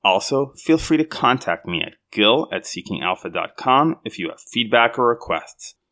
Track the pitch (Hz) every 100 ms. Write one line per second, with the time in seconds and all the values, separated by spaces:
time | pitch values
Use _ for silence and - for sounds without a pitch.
0 | 101 95 - 139 139 - - 160 - 156
1 | 156 - 123 131 - 85 - 85 - _
2 | _ - 104 135 165 95 - 90 - 85
3 | 82 92 92 85 82 - 131 131 160 -
4 | 110 - 82 - - 120 113 117 117 -
5 | 120 117 - 80 - - - _ _